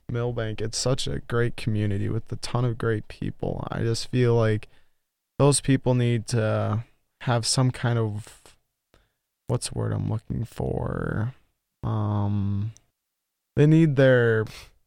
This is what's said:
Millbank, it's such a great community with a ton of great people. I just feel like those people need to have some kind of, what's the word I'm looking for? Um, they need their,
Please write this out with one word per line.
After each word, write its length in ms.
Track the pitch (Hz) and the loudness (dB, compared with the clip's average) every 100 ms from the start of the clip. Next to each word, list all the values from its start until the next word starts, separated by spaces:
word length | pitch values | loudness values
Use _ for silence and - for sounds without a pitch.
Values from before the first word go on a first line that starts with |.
| - | -8
Millbank, 520 | 120 120 120 110 107 | -4 -4 -4 -4 -4
it's 160 | 110 - | -6 -2
such 280 | 127 135 - | 0 0 -2
a 140 | 135 | -4
great 380 | - 120 120 - | -2 0 0 -2
community 500 | - 107 104 101 104 | -2 0 0 0 -2
with 240 | 110 - | -4 -6
a 60 | 110 | -8
ton 260 | - 120 | -4 -2
of 140 | 123 113 | -2 -2
great 320 | 117 110 - | -2 -2 -4
people. 580 | - - - 50 50 - | -8 -8 -6 -6 -6 -6
I 100 | - | -4
just 280 | 113 113 - | -2 -2 -2
feel 240 | 127 120 | 2 4
like 360 | 117 110 107 - - - _ _ _ _ - | 4 2 0 -4 -18 -20 _ _ _ _ 2
those 220 | 139 135 | 4 4
people 360 | - 135 127 123 | 2 2 4 2
need 300 | 120 117 - | 2 0 0
to 580 | 120 110 110 104 107 - _ _ _ | 0 0 0 0 -2 -4 _ _ _
have 220 | - 120 113 | -2 0 0
some 260 | - 127 | 2 2
kind 280 | - 120 117 | 2 0 0
of, 420 | 110 104 - - - _ _ _ _ _ _ _ _ _ - | -2 -4 -10 -18 -20 _ _ _ _ _ _ _ _ _ -6
what's 200 | 127 - | -4 -4
the 100 | 120 | -6
word 140 | 110 | -4
I'm 180 | 104 101 | -2 -2
looking 360 | 110 - - 113 | -4 -6 -6 -8
for? 880 | - - - - 50 50 50 117 - _ _ _ _ | -6 -6 -4 -4 -4 -4 -4 -6 -8 _ _ _ _
Um, 880 | 117 110 104 104 101 104 98 101 107 - _ _ _ _ _ _ _ - | -6 -4 -2 -2 -2 -2 -2 -2 -6 -10 _ _ _ _ _ _ _ 2
they 100 | 147 | 6
need 300 | 156 165 139 | 6 6 6
their, 480 | 135 123 117 110 107 - - _ | 6 6 4 2 0 -8 -20 _